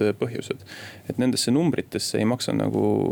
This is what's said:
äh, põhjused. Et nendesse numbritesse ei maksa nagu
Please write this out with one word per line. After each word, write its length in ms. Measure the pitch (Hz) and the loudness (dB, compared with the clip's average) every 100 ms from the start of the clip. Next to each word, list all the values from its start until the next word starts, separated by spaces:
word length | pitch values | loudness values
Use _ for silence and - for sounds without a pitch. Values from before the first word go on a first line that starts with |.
| 107 | 0
äh, 80 | 104 | 2
põhjused. 480 | 123 117 - - - - - - - | -4 -4 -8 -10 -12 -16 -16 -12 -6
Et 80 | 117 | 0
nendesse 320 | 127 123 - | 0 2 2
numbritesse 680 | 131 170 - - 104 - 110 | 2 2 0 -4 -6 -2 0
ei 80 | 107 | 2
maksa 260 | 123 - 110 | 0 0 0
nagu 300 | 104 104 104 104 92 | 0 2 2 2 2